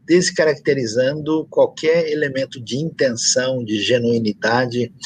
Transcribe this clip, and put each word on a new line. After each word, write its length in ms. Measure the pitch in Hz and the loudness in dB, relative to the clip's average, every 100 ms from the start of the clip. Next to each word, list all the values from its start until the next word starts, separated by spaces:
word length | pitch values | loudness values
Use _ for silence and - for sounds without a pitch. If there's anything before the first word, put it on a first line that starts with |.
| - | 2
descaracterizando 1400 | 175 180 - 156 147 156 139 113 113 131 151 147 160 147 | 2 2 0 0 0 0 0 0 0 0 0 -2 -2 -2
qualquer 600 | 143 123 - 156 170 156 | 0 0 0 0 2 0
elemento 500 | 151 143 131 131 131 | -2 -2 -4 -6 -8
de 180 | 107 127 | -8 -6
intenção, 840 | 160 - 135 117 - 127 127 127 | -4 0 0 0 0 0 0 -2
de 160 | 110 107 | -2 -2
genuinidade, 1120 | 104 123 117 117 110 - 110 120 123 120 120 - | 0 2 2 0 0 -2 0 2 0 -2 -6 -6